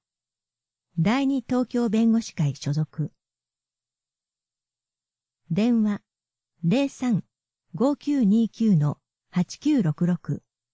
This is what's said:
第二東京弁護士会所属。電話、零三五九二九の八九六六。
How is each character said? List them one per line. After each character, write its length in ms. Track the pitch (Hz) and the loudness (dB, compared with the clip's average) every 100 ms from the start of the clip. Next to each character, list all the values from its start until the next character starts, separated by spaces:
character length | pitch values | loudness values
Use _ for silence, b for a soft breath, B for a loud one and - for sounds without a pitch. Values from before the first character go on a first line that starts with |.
| _ _ _ _ _ _ _ _ _ - | _ _ _ _ _ _ _ _ _ -2
第 260 | 175 262 269 | 0 2 0
二 160 | 277 | -2
東 260 | - 254 247 | -2 -2 -2
京 220 | 240 233 | -2 0
弁 220 | 220 226 | 2 2
護 100 | 226 | 2
士 140 | - - | -2 -4
会 200 | 147 135 | -4 -2
所 180 | - | -4
属。 380 | 147 156 - 147 - _ _ _ _ _ _ _ _ _ _ _ _ _ _ _ _ _ _ _ _ _ _ _ | -4 -4 -6 -8 -10 _ _ _ _ _ _ _ _ _ _ _ _ _ _ _ _ _ _ _ _ _ _ _
電 320 | 165 233 233 | -2 0 2
話、 220 | 214 202 - _ _ _ _ _ | 0 -4 -10 _ _ _ _ _
零 240 | 170 240 277 | 0 0 -2
三 360 | - 254 202 - _ _ _ _ | -4 -2 -2 -4 _ _ _ _
五 220 | 160 269 277 | -2 -2 0
九 280 | - 285 | -2 0
二 240 | 196 220 226 | 2 2 0
九 260 | - 220 165 | 0 2 2
の 240 | 147 - _ _ _ | 2 -4 _ _ _
八 260 | 180 175 - | -4 -4 -4
九 240 | 302 285 | 0 0
六 240 | 170 - 175 | 0 0 -2
六。 380 | 175 - - - _ _ | -2 -4 -8 -10 _ _